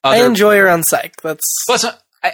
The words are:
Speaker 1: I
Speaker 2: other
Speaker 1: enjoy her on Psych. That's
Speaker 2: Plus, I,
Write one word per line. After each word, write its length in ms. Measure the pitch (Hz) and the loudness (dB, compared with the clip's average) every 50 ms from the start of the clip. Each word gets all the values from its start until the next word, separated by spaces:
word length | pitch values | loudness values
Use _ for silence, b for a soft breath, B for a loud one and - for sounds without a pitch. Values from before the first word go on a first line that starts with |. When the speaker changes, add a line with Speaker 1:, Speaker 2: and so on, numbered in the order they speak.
| - | -2
Speaker 1:
I 160 | 139 135 226 | 0 2 2
Speaker 2:
other 80 | 247 247 | 2 2
Speaker 1:
enjoy 280 | 240 190 208 208 208 | 2 2 2 2 4
her 120 | 202 196 190 | 4 4 2
on 120 | 175 170 160 | 2 0 0
Psych. 360 | - - - - - _ - - | 0 -2 -2 -4 -6 _ -12 -10
That's 200 | 160 156 151 - - - - - | -10 -10 -8 -8 -8 -6 -6 -4
Speaker 2:
Plus, 180 | - 247 233 - | -2 -2 -2 -2
I, 480 | 240 - - _ _ _ _ - 185 | -4 -8 -10 _ _ _ _ -8 -6